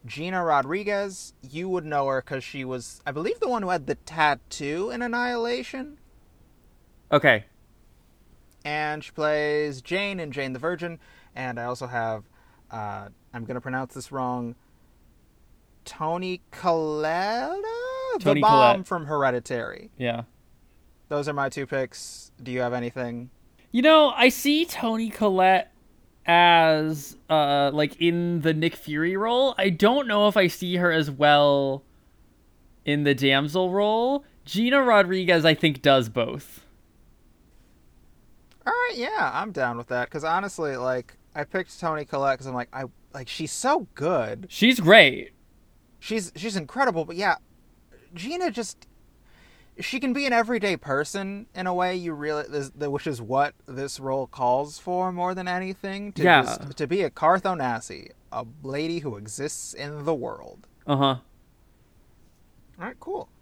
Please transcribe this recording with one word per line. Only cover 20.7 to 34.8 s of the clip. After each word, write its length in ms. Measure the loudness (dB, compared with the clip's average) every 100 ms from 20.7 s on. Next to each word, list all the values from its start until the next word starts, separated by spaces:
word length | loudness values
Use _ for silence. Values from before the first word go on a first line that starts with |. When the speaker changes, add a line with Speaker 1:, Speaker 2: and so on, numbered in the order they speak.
| _ _ _ _
Speaker 1:
Those 180 | -4 -2
are 40 |
my 160 | -2 -4
two 160 | -4 -4
picks. 680 | -4 -4 -8 -16 -18 -20 _
Do 100 | -8
you 80 | -4
have 140 | -2
anything? 560 | -2 -6 -6 -8 -8 -12 _ _ _ _
Speaker 2:
You 100 | 2
know, 280 | 6 8 6 6
I 140 | 4
see 360 | 4 0 2 0
Toni 440 | -2 -4 -2 -6
Collette 600 | 0 0 4 4 4 0 _ _ _ _ _ 2
as, 880 | 6 8 8 6 4 0 -4 -8 -18 0
uh, 420 | 2 4 2 2
like, 220 | 2 -2 0
in 400 | 0 2 -2 0
the 120 | 0
Nick 220 | 0 -2 -2
Fury 400 | -8 -2 -2 0
role. 400 | 0 2 0 2
I 120 | 0
don't 380 | 4 4 4 2
know 200 | 4 4
if 80 | 4
I 120 | 2
see 280 | 0 -4 0
her 160 | 2
as 180 | 2 0
well 720 | 4 6 8 6 4 0 -4 _ _ _ _ _ _ _ _ _ _
in 200 | -2 2 2
the 100 | 4
damsel 540 | 4 4 2 0 0
role. 560 | 2 2 2 0 -2 -6 _
Gina 380 | -8 -2 2 4